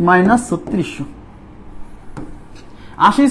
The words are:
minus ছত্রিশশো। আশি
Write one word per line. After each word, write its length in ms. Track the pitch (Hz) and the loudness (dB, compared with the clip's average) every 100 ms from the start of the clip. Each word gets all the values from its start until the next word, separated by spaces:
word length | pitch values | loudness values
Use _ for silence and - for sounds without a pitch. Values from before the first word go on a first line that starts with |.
| 170 | 4
minus 340 | 180 190 240 - | 4 4 2 0
ছত্রিশশো। 560 | 170 - 202 151 - 139 - - - - - - - - - - - - - - - - - - - 202 | -6 -4 -4 -4 -8 -12 -14 -20 -20 -20 -20 -16 -14 -14 -14 -16 -14 -14 -14 -18 -20 -20 -20 -16 2 2
আশি 160 | 226 277 | 4 2